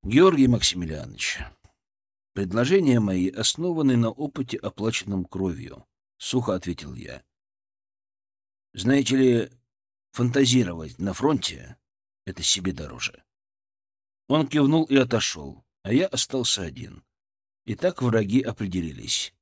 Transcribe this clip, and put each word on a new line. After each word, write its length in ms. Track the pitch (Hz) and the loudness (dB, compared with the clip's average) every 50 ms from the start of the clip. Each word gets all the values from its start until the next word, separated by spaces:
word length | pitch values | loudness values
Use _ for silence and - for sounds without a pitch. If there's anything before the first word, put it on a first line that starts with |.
| - | -4
«Георгий 440 | 92 110 143 180 190 175 143 135 | 2 6 8 8 8 8 6 6
Максимилианович, 920 | 123 120 113 - - - 92 87 80 78 73 - - 50 50 - - - - - - - _ _ _ _ _ _ _ _ _ _ _ _ _ _ _ _ | 6 6 4 2 0 -2 -2 -6 -6 -8 -10 -10 -14 -10 -8 -6 -6 -6 -8 -10 -14 -16 _ _ _ _ _ _ _ _ _ _ _ _ _ _ _ _
предложения 680 | 98 101 90 95 113 120 135 180 196 180 143 123 120 | -8 -6 -4 -2 -2 0 2 4 4 4 4 4 4
мои 300 | 107 101 92 92 90 95 | 2 2 0 0 0 -2
основаны 680 | - 107 110 - - - 165 180 170 160 151 135 127 | -2 -2 -2 -2 -2 0 -4 -4 -2 2 2 4 4
на 140 | 120 117 113 | 4 2 0
опыте, 480 | - - 151 143 _ 151 131 120 - | -2 -4 -8 -8 _ -8 -8 -6 -6
оплаченном 680 | - - 101 - - 101 113 113 - - 101 101 95 87 | -8 -8 -8 -8 -4 -4 -4 -2 -4 -6 -4 -4 -4 -4
кровью», 600 | - - 92 95 95 85 - - - - - - _ _ _ _ _ _ | -6 -4 -4 -2 -2 -4 -6 -10 -16 -16 -20 -20 _ _ _ _ _ _
сухо 380 | _ - - - 131 120 110 95 | _ -8 -2 -2 -2 0 0 -4
ответил 400 | 92 - 90 85 - - 73 64 | -4 -4 -6 -8 -8 -10 -14 -14
я. 280 | 60 - - 64 69 _ _ _ _ _ _ _ _ _ _ _ _ _ _ _ _ _ _ _ _ _ _ _ _ _ _ _ _ _ _ _ | -14 -14 -14 -16 -18 _ _ _ _ _ _ _ _ _ _ _ _ _ _ _ _ _ _ _ _ _ _ _ _ _ _ _ _ _ _ _
«Знаете 420 | 98 92 117 135 139 135 - 131 | -2 2 2 4 4 4 2 2
ли, 340 | 131 131 127 120 117 107 - _ _ _ _ _ _ _ _ _ _ _ _ | 4 6 6 4 4 0 -2 _ _ _ _ _ _ _ _ _ _ _ _
фантазировать 840 | _ - 120 123 123 139 139 120 123 131 113 90 85 82 78 73 71 | _ -2 0 0 4 4 4 6 6 4 2 2 -4 -10 -10 -12 -10
на 160 | - 92 98 92 | -6 -6 -6 -4
фронте — 640 | - - 147 156 113 - - - - 60 120 117 _ _ _ _ _ _ _ _ _ _ | 0 0 0 0 0 -2 -6 -8 -10 -16 -20 -20 _ _ _ _ _ _ _ _ _ _
это 160 | 95 92 - | -14 -12 -6
себе 320 | 80 - - 98 87 95 - | -2 -2 -2 0 -2 -4 -4
дороже». 500 | - 78 71 62 60 - - - _ _ _ _ _ _ _ _ _ _ _ _ _ _ _ _ _ _ _ _ _ _ | -4 -10 -12 -12 -10 -10 -10 -10 _ _ _ _ _ _ _ _ _ _ _ _ _ _ _ _ _ _ _ _ _ _
Он 200 | _ 139 156 151 | _ 0 0 0
кивнул 380 | 123 - 151 143 135 156 165 160 | 0 2 2 4 4 4 2 2
и 100 | - 135 | 4 4
отошёл, 680 | 135 127 120 120 113 - - - 82 73 69 - - _ _ _ _ _ | 2 4 4 0 -2 -2 -2 -6 -8 -12 -14 -16 -18 _ _ _ _ _
а 100 | 98 110 | 0 2
я 140 | 139 180 | 2 2
остался 560 | 190 - - - - - 131 120 - - 104 90 | 0 -2 -4 -4 -2 -2 -2 -2 -2 -2 -2 -4
один. 400 | 82 - - - - - - _ _ _ _ _ _ _ _ _ _ _ _ _ | -8 -10 -12 -16 -16 -18 -20 _ _ _ _ _ _ _ _ _ _ _ _ _
И 100 | - 104 | -8 -8
так 260 | - - 185 185 - | -2 -2 -2 -2 0
враги 400 | 127 123 110 113 107 95 107 131 | -2 2 2 2 0 2 2 2
определились. 920 | 131 120 110 - 110 92 87 92 85 80 67 62 53 - - - - - _ _ | 0 0 -6 -6 -6 -4 -2 -4 -4 -4 -10 -12 -8 -6 -4 -4 -6 -8 _ _